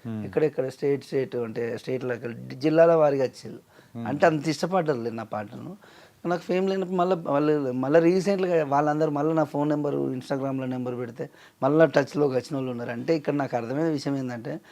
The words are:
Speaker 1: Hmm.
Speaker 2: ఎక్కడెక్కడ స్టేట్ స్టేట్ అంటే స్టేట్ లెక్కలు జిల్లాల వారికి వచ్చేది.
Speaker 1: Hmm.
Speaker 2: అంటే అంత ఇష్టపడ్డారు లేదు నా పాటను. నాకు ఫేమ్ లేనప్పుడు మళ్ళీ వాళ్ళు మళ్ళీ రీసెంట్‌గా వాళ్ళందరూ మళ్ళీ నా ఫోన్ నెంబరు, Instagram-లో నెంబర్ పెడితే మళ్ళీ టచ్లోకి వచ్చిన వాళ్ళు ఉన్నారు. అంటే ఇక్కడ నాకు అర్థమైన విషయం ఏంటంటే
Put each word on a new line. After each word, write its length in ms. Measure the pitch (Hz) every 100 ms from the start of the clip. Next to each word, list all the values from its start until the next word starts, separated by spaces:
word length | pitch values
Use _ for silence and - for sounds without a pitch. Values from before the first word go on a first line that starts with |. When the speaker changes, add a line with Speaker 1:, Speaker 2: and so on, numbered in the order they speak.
| 117
Speaker 1:
Hmm. 180 | 110 101
Speaker 2:
ఎక్కడెక్కడ 420 | 95 151 - 131
స్టేట్ 360 | - 147 143
స్టేట్ 320 | - 139 131 120
అంటే 420 | 117 110 117 113
స్టేట్ 260 | - 131
లెక్కలు 300 | 123 117 117
జిల్లాల 600 | 117 127 131 156 156 170
వారికి 300 | 165 147 139
వచ్చేది. 320 | 127 - - 117
Speaker 1:
Hmm. 520 | - - - 120 113
Speaker 2:
అంటే 180 | 147 175
అంత 220 | 156 151
ఇష్టపడ్డారు 500 | 143 170 190 156 127
లేదు 180 | 113 113
నా 80 |
పాటను. 540 | 110 107 107 123 123 202 - - - _ 170
నాకు 160 | 175
ఫేమ్ 280 | 170 180 190
లేనప్పుడు 280 | 190 180 185
మళ్ళీ 180 | 185 185
వాళ్ళు 560 | 165 143 151 151 135
మళ్ళీ 280 | 127 135 160
రీసెంట్‌గా 680 | 165 185 185 196 185 165 143
వాళ్ళందరూ 440 | 139 151 151 156
మళ్ళీ 240 | 143 151
నా 100 | 160
ఫోన్ 260 | 151 147 147
నెంబరు, 440 | 147 143 143 139
Instagram-లో 520 | 127 - 139 135 135 131
నెంబర్ 320 | 127 127 123
పెడితే 320 | 120 113 - - - _
మళ్ళీ 240 | 135 156 160
టచ్లోకి 480 | - 135 143 143 127
వచ్చిన 200 | - 143
వాళ్ళు 160 | 131
ఉన్నారు. 180 | 120 120
అంటే 260 | 120 127 165
ఇక్కడ 180 | 147
నాకు 240 | 143 131 123
అర్థమైన 320 | 113 139 165
విషయం 280 | 147 143 139
ఏంటంటే 420 | 131 120 131 147 -